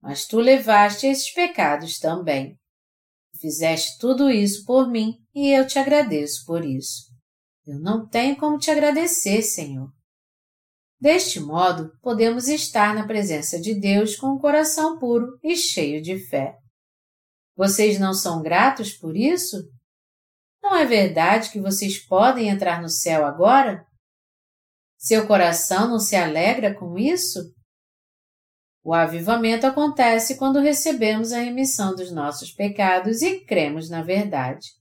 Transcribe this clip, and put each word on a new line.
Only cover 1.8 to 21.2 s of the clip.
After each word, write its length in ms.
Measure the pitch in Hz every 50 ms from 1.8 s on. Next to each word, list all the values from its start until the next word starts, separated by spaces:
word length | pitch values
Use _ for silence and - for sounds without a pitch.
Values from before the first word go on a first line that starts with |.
| 165 160 - -
também. 600 | - 160 165 175 180 160 143 135 135 139 - _ _ _ _ _ _ _ _ _ _ _ _ _ _ _ _ -
Fizeste 560 | - 160 147 - 160 160 165 160 - - - -
tudo 320 | - 247 262 247 285 277
isso 360 | 247 208 202 202 196 - -
por 240 | - 254 262 262 247
mim 260 | 240 226 220 220 233 _ _ _ _
e 140 | 285 285 277
eu 180 | 277 269 262
te 120 | 269 - 285
agradeço 680 | 269 277 285 294 294 220 165 151 147 147 - - -
por 180 | - 165 170 170
isso. 480 | 147 135 131 131 - - - - _ - _ _ _ _ _ _ _ _ _ _
Eu 140 | - 143 143
não 260 | 156 185 220 226 220
tenho 300 | 220 - 233 240 269 285
como 220 | 277 302 302 302 277
te 120 | - -
agradecer, 680 | 311 294 294 294 285 311 339 349 339 - - 196 196 226
Senhor." 500 | 220 - - - 160 143 139 131 131 135 _ _ _ _ _ _ _ _ _ _ _ _ _ _ _ _ _ _ _ _ _ _
Deste 380 | - 285 320 359 370 - - 180
modo, 540 | 151 143 151 170 185 180 175 165 160 160 _ _
podemos 480 | _ 254 233 208 226 226 233 247 247 262
estar 460 | 302 302 - - - 233 208 208 214
na 120 | 220 208
presença 540 | 208 220 208 202 185 160 147 147 - - 170
de 140 | 170 208 220
Deus 420 | 202 196 196 196 202 214 214 208
com 120 | - - 269
um 100 | 269 269
coração 600 | 277 294 285 302 311 311 - 320 311 320 - 226
puro 400 | 254 240 240 233 240 247 - - -
e 120 | 302 349
cheio 460 | 339 - - - - 156 143 147 156
de 180 | 156 165 190 190
fé. 380 | 190 - - 139 135 - - _ _ _ _ _ _ _ _ _ _ _ _ _ _ _ _ _ _ _ _
Vocês 440 | - 190 196 196 - 214 214 208 190
não 160 | 196 190 185
são 260 | 190 - 180 165 165
gratos 540 | 160 160 170 180 226 269 269 - 220 202 -
por 200 | - - 160 160
isso? 540 | 185 233 285 359 359 - - - 196 170 - _ _ _ _ _ _ _ _ _ _ _ _ _ _ _ _ _ _ -
Não 120 | 403 392
é 120 | 349 311
verdade 640 | 247 240 208 196 185 160 160